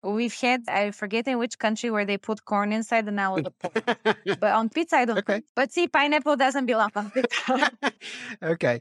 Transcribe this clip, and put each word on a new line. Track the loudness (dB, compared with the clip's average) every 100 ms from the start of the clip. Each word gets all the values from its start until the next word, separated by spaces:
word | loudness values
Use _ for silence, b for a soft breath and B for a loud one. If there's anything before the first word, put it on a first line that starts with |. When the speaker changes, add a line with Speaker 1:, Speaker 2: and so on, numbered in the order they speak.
| -2
Speaker 1:
We've | -2 -2 -2
had, | 0 0 0
I | 0 -2
forget | -4 -4 -4 -2
in | -2
which | -4 -2
country | -2 -2 -2
where | -2
they | 0 -2
put | -2 -6
corn | -2 0 0
inside | -2 0 0 0
and | -2
now | 0 -2
Speaker 2:
<laughs> | -4 _ -4 -2 -2 0 0 0 -2 0
Speaker 1:
but |
on | 2 2 2
pizza, | -2 2 2
I | 2
don't | 0
Speaker 2:
Okay. | 0 -4
Speaker 1:
think. | -2 -2
But | 0
see, | 0 2
pineapple | 2 2 2 2 2
doesn't | 2 2 0
belong | 2 0
on | -2 -4
pizza. | -2 -2 -2 0 2 2 0
<laughs> | -4 -4 -16 -14 -14 -6
Speaker 2:
Okay. | -4 0 0 0